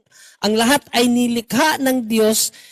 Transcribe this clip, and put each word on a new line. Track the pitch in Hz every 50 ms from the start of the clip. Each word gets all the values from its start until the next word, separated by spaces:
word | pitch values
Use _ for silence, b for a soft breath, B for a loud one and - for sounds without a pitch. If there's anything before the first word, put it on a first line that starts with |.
| _ _ B B B B B B
ang | B 208 214 220
lahat | 226 233 285 285 - -
ay | - 240 247
nilikha | 247 240 247 247 240 233 233 220 - 208 240 311 311 - 285
ng | 269 262 262 262 226 214
Diyos | 226 220 214 214 220 - - - B B B B